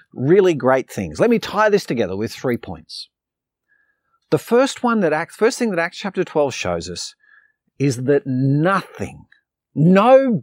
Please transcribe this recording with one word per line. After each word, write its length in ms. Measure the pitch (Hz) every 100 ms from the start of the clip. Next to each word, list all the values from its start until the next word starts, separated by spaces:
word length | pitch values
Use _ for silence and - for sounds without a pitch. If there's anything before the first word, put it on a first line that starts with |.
| _
really 400 | - 131 190 185
great 360 | 151 123 131 -
things. 300 | - 90 76
Let 100 | 220
me 100 | 233
tie 300 | - 190 214
this 160 | 202 -
together 300 | 131 95 95
with 160 | 113
three 260 | - 131 117
points. 520 | - 80 - - - _ _ _ _ _ _ _ _ _ _ _ -
The 80 | 151
first 460 | - 240 269 -
one 160 | 240 226
that 140 | 170
Acts, 220 | 151 165 -
first 220 | 220 -
thing 120 | 233
that 100 | 175
Acts 180 | 170 -
chapter 280 | 202 190 170
twelve 280 | 156 143
shows 360 | - 92 87 85
us 260 | 87 - - _ _ _ _ _ -
is 240 | 139 120
that 220 | 127 139 135
nothing, 1000 | 127 135 143 170 196 - - 101 151 - _ _ _ _ 139
no 680 | 160 190 226 269 269 190